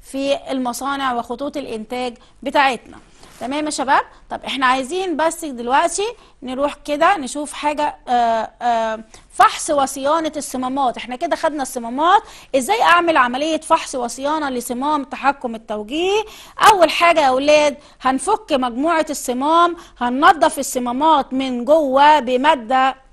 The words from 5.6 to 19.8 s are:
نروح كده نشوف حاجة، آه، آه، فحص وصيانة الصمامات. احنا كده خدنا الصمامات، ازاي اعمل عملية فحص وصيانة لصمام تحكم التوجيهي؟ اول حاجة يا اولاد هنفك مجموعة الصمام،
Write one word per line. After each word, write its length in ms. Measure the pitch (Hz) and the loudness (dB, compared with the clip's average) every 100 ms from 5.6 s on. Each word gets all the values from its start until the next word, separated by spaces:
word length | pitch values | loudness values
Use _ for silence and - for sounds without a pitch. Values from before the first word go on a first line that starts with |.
| 240 277 339 - 415 480 - _ | -2 0 0 -2 -6 -8 -20 _
نروح 320 | 247 254 285 | -10 -4 -4
كده 420 | - - 294 330 403 | -4 -8 0 2 2
نشوف 360 | 254 294 294 | -2 -8 -10
حاجة، 440 | - 294 302 294 - - | -6 -4 -2 -4 -6 -4
آه، 420 | 247 233 226 220 _ | 0 2 0 -4 _
آه، 360 | 240 233 220 220 220 - _ | -2 0 -2 -6 -12 -20 _
فحص 400 | - 427 - - | 2 2 2 -2
وصيانة 640 | 294 269 - 269 320 320 302 | 0 0 -2 -2 0 -2 -6
الصمامات. 600 | 269 262 254 269 262 226 | -8 -6 -4 -2 -2 -2
احنا 200 | 226 247 | -10 -6
كده 200 | 339 302 | -4 -2
خدنا 260 | 330 302 | -2 -2
الصمامات، 600 | 262 - 233 254 320 392 415 - - 269 | -6 -8 -8 -2 2 2 0 -20 -4 -2
ازاي 260 | 240 427 | 0 0
اعمل 340 | 320 349 339 320 | 4 4 4 2
عملية 440 | 247 254 302 311 | 2 0 -2 -4
فحص 340 | - 320 - | 0 0 0
وصيانة 560 | 269 240 - 269 311 285 | -6 -6 -6 -4 -2 -4
لصمام 540 | 254 233 247 277 302 | -6 -6 -6 -2 -2
تحكم 500 | 277 233 262 269 247 | -4 -4 -2 -2 -6
التوجيهي؟ 680 | 226 - 214 208 294 359 415 427 - - - 403 | -10 -8 -10 -6 -4 0 0 -2 -12 -20 2 4
اول 180 | 415 320 | 6 4
حاجة 300 | - 339 330 | 4 4 4
يا 60 | 285 | 4
اولاد 500 | 254 285 302 294 277 - _ | 2 4 4 4 0 -16 _
هنفك 520 | 262 262 - 427 427 | -2 -2 0 -2 0
مجموعة 540 | 285 254 233 302 320 311 | -2 -2 -2 0 0 0
الصمام، 640 | 285 - 247 277 330 349 339 | -4 -6 -2 2 4 2 0